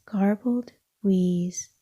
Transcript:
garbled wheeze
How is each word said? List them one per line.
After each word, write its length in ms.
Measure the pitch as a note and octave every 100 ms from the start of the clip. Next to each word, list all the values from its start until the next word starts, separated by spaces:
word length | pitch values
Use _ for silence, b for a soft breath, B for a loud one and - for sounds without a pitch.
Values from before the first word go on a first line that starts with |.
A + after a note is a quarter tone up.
garbled 680 | _ G#3 G3 G#3 B3 A#3+ A#3+ - _ _
wheeze 680 | G3+ F#3 F3+ F3 F3 F3 - _